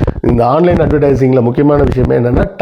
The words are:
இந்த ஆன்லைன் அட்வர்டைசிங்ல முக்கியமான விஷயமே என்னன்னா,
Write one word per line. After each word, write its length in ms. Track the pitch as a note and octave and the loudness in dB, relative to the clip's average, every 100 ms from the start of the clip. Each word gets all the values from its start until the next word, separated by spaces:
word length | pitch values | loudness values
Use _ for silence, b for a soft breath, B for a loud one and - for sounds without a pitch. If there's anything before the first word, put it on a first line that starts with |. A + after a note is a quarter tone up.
| B B | B B
இந்த 240 | A#2+ A#2+ A#2 | -2 0 0
ஆன்லைன் 300 | D3 F3 E3+ | 2 2 0
அட்வர்டைசிங்ல 640 | C#3+ D3 C#3+ B2+ C3 B2+ | 0 0 0 0 0 0
முக்கியமான 420 | A#2 B2+ D3 D3 | 0 0 2 2
விஷயமே 460 | C3+ - B2 C3 A#2+ | 0 0 0 0 0
என்னன்னா, 140 | B2+ - - | 0 -2 -2